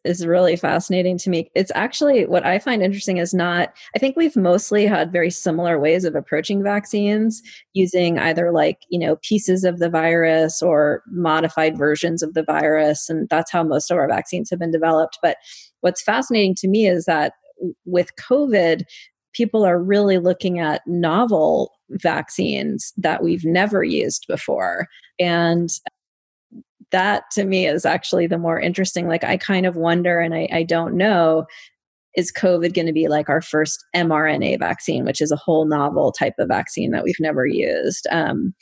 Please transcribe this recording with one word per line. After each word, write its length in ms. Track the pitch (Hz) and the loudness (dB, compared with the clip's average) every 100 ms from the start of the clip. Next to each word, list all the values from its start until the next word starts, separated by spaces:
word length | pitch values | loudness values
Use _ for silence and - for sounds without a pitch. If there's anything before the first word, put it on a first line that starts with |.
is 240 | - 175 165 | -4 -2 2
really 300 | 175 180 170 | 4 4 2
fascinating 600 | 160 160 - 185 180 180 | 0 -2 0 0 0 -2
to 100 | 190 | -2
me. 200 | 170 170 - | -2 0 -2
It's 160 | 196 | -2
actually, 520 | - 277 - 294 262 - | -2 -4 0 2 2 2
what 200 | 175 156 | 2 2
I 140 | 190 | 0
find 240 | 269 226 | 0 0
interesting 320 | 190 202 202 180 | 0 -2 -2 -2
is 180 | 175 | -2
not, 400 | 185 175 175 - - - - | 0 0 0 -2 -6 -10 -4
I 40 | |
think 180 | 269 269 | -2 0
we've 180 | 330 247 | 0 2
mostly 500 | 180 185 - 208 208 | 2 2 2 0 2
had 280 | 185 175 | 2 0
very 160 | 175 170 | 0 -2
similar 500 | - 185 160 175 160 | -2 -2 -2 0 0
ways 240 | 151 180 | 2 2
of 100 | 170 | 0
approaching 480 | 147 - 151 165 202 | -4 -2 -4 -2 -2
vaccines, 800 | 196 202 202 208 202 214 220 220 - - _ | 0 -2 -2 -2 0 0 0 -4 -10 -20 _
using 480 | 190 185 180 175 170 | 0 0 2 0 2
either, 320 | 165 160 170 | 0 0 0
like, 280 | 165 - - _ | 2 0 -2 _
you 100 | 175 | -2
know, 160 | 160 - | 0 -2
pieces 400 | - 214 - 185 | 0 -2 0 0
of 160 | 185 175 | 0 0
the 100 | 170 | 0
virus 720 | 165 165 170 165 160 160 - | 0 2 2 4 4 2 0
or 400 | 180 151 147 - - | 2 4 2 0 -6
modified 720 | 180 165 160 160 - 160 156 | -4 0 0 0 0 0 2
versions 440 | 147 147 170 165 | 0 0 -2 -4
of 120 | 160 | -4
the 100 | 165 | -2
virus. 680 | 156 156 151 156 151 151 - | -2 0 2 2 2 0 -4
And 200 | 160 147 | -6 -2
that's 240 | 160 165 | -2 0
how 100 | 175 | -2
most 260 | 160 143 - | 0 0 0
of 80 | 175 | 0
our 120 | 139 | 0
vaccines 400 | 113 - 175 - | -2 -4 -8 -6
have 100 | 180 | -4
been 120 | 170 | -2
developed. 460 | 160 160 160 156 - | 0 2 2 0 -2
But 160 | 165 - - - - _ | -2 -2 -10 -20 -20 _
what's 240 | 180 180 | -4 -2
fascinating 520 | - 233 262 226 196 180 | -2 -2 0 0 2 0
to 120 | 190 | 0
me 220 | 208 208 | 2 2
is 160 | 180 165 | 2 0
that 260 | 160 147 - _ - | 0 -2 -4 _ -10
w-, 160 | 180 - - | -10 -10 -2
with 260 | 180 180 - | -2 -2 -6
covid, 680 | - 269 294 202 170 160 - - - _ _ | 0 0 2 2 2 2 -4 -14 -20 _ _
people 320 | - 233 220 | -4 0 2
are 180 | 196 175 | 4 2
really 360 | 180 202 202 190 | 2 2 4 4
looking 420 | 175 180 190 175 | 2 0 -2 -2
at 220 | 160 147 - | -2 -4 -2
novel 880 | 170 165 175 240 185 156 156 - _ _ | 0 2 2 2 2 2 2 -2 _ _
vaccines 1000 | 143 170 151 143 - - - 143 135 - - | -4 -2 -2 -4 -4 -2 -2 -4 -6 -8 -4
that 260 | 165 160 | -2 0
we've 220 | 170 170 165 | 0 0 0
never 360 | 175 208 196 | 0 2 0
used 440 | 165 151 - - - | 0 -2 -2 -6 -6
before. 600 | - - - 92 87 180 - _ - | -6 -4 -2 -2 -4 -8 -14 _ -4
And 480 | 175 170 170 170 170 - - - _ _ _ _ _ - - _ - | 0 2 2 2 -2 -6 -12 -20 _ _ _ _ _ -20 -20 _ -4
that 320 | 185 196 208 - | 0 0 -2 -2
to 120 | - | -4
me 220 | 196 190 180 | 0 0 0
is 220 | 156 160 | 0 0
actually 400 | 185 - 185 170 | -2 0 0 0
the 100 | 170 | 0
more 220 | 170 165 | -2 -2
interesting. 480 | 170 175 185 175 170 | -2 -2 -2 -2 -2
Like, 160 | 165 | -2
I 120 | - 190 | -2 -2
kind 300 | - 190 185 | -2 0 0
of 100 | 170 | 0
wonder, 440 | 165 175 175 170 | 0 2 2 0
and 160 | 170 165 | 0 -2
I, 120 | 165 | -2
I 80 | 170 | -2
don't 340 | 165 170 165 175 | 0 -2 -2 0
know, 520 | 208 185 165 160 165 - - _ _ _ _ - | 2 4 4 2 -2 -10 -20 _ _ _ _ -6
is 160 | 175 | -4
covid 440 | - 190 175 170 180 | 0 2 2 2 0
gonna 180 | 165 | 0
be, 140 | 156 156 | 0 2
like, 220 | 151 151 | 0 0
our 120 | 151 | -2
first 420 | - 151 156 - _ 175 | 0 -2 -2 -4 _ -2
M 160 | 165 | 0
R 160 | 156 156 | 2 0
N 160 | 147 | 0
A 140 | - 135 | 0 0
vaccine, 460 | - - - 143 | -2 -4 -4 -2
which 160 | 127 139 | -2 -2
is 120 | 151 | -2
a 40 | 147 | -2
whole 300 | - 156 156 | 0 2 2
novel 460 | 147 143 175 139 | 0 0 0 0
type 240 | - 135 - | 0 -4 -2
of 120 | 87 | -2
vaccine 420 | - - - - | -2 -4 -6 -4
that 120 | - | -2
we've 120 | - 175 | -2 -2
never 280 | 156 151 127 | -2 0 0
used. 580 | - - 80 - - - | 0 -2 -2 -4 -4 -4
Um, 420 | 165 156 143 185 - | -2 -2 -2 -4 -8